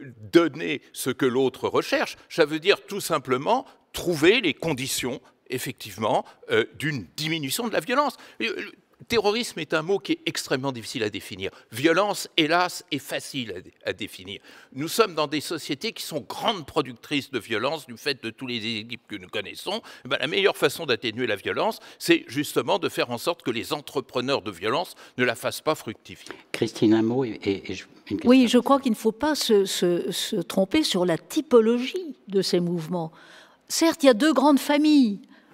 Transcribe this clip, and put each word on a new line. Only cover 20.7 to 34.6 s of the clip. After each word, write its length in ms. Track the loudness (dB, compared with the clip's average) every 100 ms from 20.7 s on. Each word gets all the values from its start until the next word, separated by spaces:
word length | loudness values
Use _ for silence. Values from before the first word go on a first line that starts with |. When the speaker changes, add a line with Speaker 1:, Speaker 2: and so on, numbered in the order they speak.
| 0 -2
Speaker 1:
d'atténuer 420 | -2 -2 -4 -2
la 100 | -2
violence, 420 | -2 -2 -2 -4 -14 -12
c'est 280 | 2 2 2
justement 500 | -6 -2 -2 0 -2
de 120 | -2
faire 200 | -2 -4
en 80 | -2
sorte 240 | -4 -4
que 100 | -4
les 200 | -4 -4
entrepreneurs 680 | -6 -4 -8 -4 -6 -2 -2
de 100 | -2
violence 440 | -6 -2 -2 -4 -10 -16 0
ne 60 |
la 120 | 0 0
fassent 260 | -4 -4
pas 140 | -2 -2
fructifier. 600 | -6 -12 -14 -20 -16 -18 -12
Speaker 2:
Christine, 420 | -4 -4 2 4
un 80 | 4
mot 220 | 4 0
et, 160 | -2 -4
et, 300 | -4 -4 -4
et 40 | -12
je, 100 | -12 -20 -8
une 60 | 0
question. 120 | 6
Speaker 3:
Oui, 200 | 8 8
je 80 | 4
crois 240 | 4 2
qu'il 100 | 2
ne 60 | 0
faut 160 | 0
pas 200 | 0 -2
se, 300 | -2 4 4
se, 480 | 4 0 0 2 -2
se 240 | -4 -4 -4
tromper 480 | -2 0 2 2
sur 220 | 2 2 2
la 120 | 0
typologie 1000 | -2 -4 6 6 6 2 -2 -6 -8 -12 -2
de 140 | 0
ces 180 | 2 2
mouvements. 540 | 0 -2 -4 -4 -6 -10 -20 -20 -20 _ _
Certes, 340 | 2 2 6
il 40 | 6
y 20 |
a 40 |
deux 200 | 6 4
grandes 260 | 6 6
familles 600 | 4